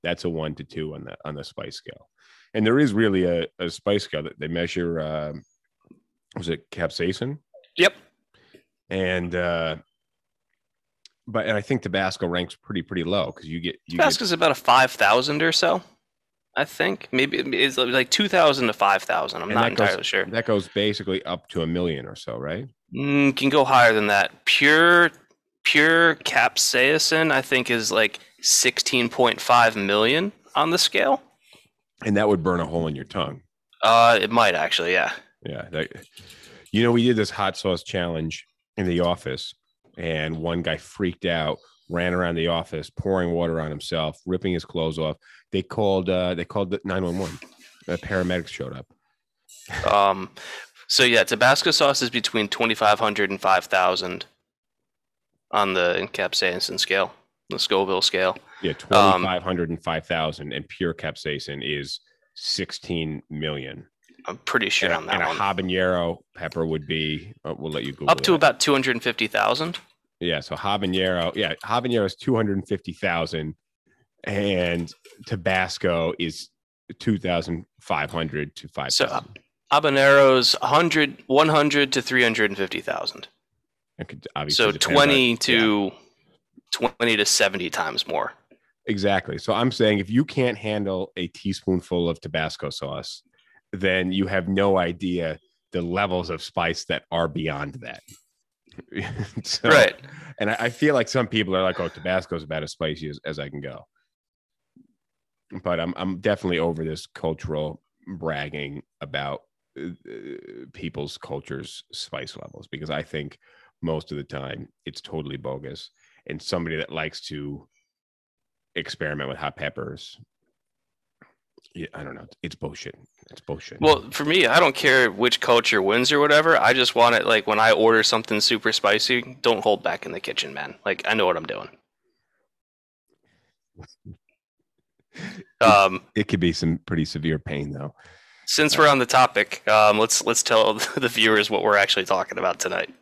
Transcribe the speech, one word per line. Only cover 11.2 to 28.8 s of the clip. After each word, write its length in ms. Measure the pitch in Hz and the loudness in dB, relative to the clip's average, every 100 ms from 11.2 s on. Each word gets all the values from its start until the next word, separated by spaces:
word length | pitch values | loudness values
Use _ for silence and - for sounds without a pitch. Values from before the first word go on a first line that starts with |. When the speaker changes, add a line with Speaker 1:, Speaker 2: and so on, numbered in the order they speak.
| - | -6
Speaker 1:
but, 220 | 110 107 | -4 0
and 100 | 107 | -2
I 40 | |
think 200 | 101 127 | 0 -4
Tabasco 460 | 101 95 95 - 87 | -2 -2 -2 -2 -2
ranks 280 | 87 87 - | -2 -4 -10
pretty, 280 | _ 101 | _ -6
pretty 200 | 82 92 | -4 -6
low 280 | 82 98 - | -2 -2 -2
'cause 140 | - 78 | -8 -10
you 140 | 82 | -8
get, 200 | 82 - - | -8 -8 -10
you 100 | - | 0
get 60 | |
Speaker 2:
Tabasco's 280 | 311 - 208 | 2 2 -2
about 200 | 170 165 | 0 0
a 40 | 135 | 0
five 360 | - 123 131 | 4 6 4
thousand 500 | - 101 113 131 147 | 2 4 4 2 0
or 100 | 165 | 0
so, 300 | - 170 180 - _ _ _ _ _ _ - | 2 2 0 -4 _ _ _ _ _ _ -6
I 80 | 147 | -4
think. 420 | - 165 196 - | -2 -2 -2 -4
Maybe 260 | 131 139 - | -2 0 -2
it's, 400 | 139 107 135 127 | -2 0 0 0
like, 320 | 123 127 123 | 0 0 2
two 180 | - 208 | 0 2
thousand 400 | 185 156 139 120 | 4 4 4 0
to 60 | |
five 300 | 104 98 98 | 2 2 2
thousand. 400 | - - - - | 0 -4 -4 -6
I'm 60 | 92 | -2
Speaker 1:
And 60 | 110 | 0
Speaker 2:
not 60 | |
Speaker 1:
that 140 | 117 107 | 0 2
goes, 40 | 101 | 0
Speaker 2:
entirely 160 | 92 | 0
sure. 220 | - 98 95 | -2 -2 -2
Speaker 1:
that 200 | 113 113 | -4 0
goes 200 | 104 92 | -2 -2
basically 540 | 101 104 101 98 95 | -2 -2 -2 -4 -4
up 240 | - 87 _ | -4 -10 _
to 120 | 90 | -4
a 60 | 82 | -2
million 400 | 87 87 71 50 | 0 -2 -4 -8
or 80 | 50 | -14
so, 200 | - 57 | -10 -8
right? 320 | 69 90 135 _ _ - | -8 -8 -10 _ _ -8
Speaker 2:
Mm, 400 | 143 143 139 135 | -2 2 2 2
can 120 | 135 | 2
go 140 | 147 | 2
higher 300 | 131 131 120 | 4 6 6
than 140 | 110 104 | 6 2
that. 360 | 101 92 - - | 2 0 -4 0
Pure, 680 | - 143 156 170 175 170 - _ _ _ _ | 2 4 6 6 6 4 0 _ _ _ _
pure 520 | - 147 156 165 170 143 | 2 4 4 6 4 2
capsaicin, 1160 | - 127 117 - - 127 131 156 - 160 160 | 0 2 2 2 0 4 4 4 2 2 2
I 120 | 135 | 2
think, 260 | 127 131 123 | 2 -2 0
is, 220 | 120 104 | -2 0
like, 280 | 98 107 - - _ | 2 2 0 -20 _
sixteen 680 | - - 127 - | 0 2 2 0